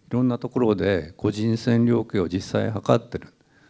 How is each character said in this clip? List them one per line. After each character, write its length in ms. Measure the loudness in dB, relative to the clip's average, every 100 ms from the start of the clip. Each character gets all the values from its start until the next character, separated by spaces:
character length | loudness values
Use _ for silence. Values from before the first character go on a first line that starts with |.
| -6
い 40 |
ろ 100 | -2
ん 60 | 0
な 100 | -2
と 100 | -4
こ 120 | 0
ろ 140 | 2 2
で 360 | 2 0 -4 -4
個 160 | -4
人 240 | 0 -2 0
線 280 | 2 2
量 200 | 4 2
計 160 | 0 -2
を 80 | -2
実 240 | -4 -2
際 180 | -2 -2
測 320 | -2 2 2
っ 20 |
て 140 | 0 -12
る。 160 | -14 _ _ _